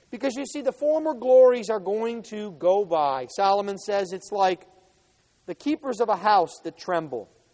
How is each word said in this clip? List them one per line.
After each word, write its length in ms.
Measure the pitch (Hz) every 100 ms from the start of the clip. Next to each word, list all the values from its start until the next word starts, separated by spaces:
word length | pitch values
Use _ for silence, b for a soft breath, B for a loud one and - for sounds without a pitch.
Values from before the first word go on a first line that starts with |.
| b
Because, 260 | 233 269 240
you 100 | 269
see, 160 | 294
the 100 | 262
former 400 | 247 294 311 311
glories 560 | 254 254 254 254 247 196
are 120 | 220
going 420 | 180 214 226 233 -
to 220 | 214 208
go 340 | 156 170 196 196
by. 400 | 160 143 135 123
Solomon 500 | - 196 202 202 196
says 380 | - 202 190
it's 180 | 185 -
like 340 | 202 190 180 - _ _ _ _ _ _ _
the 100 | -
keepers 460 | 175 - - 269 214
of 80 | 220
a 80 | 190
house 440 | 208 202 165 -
that 140 | 165 -
tremble, 500 | - 175 156 123 - _ _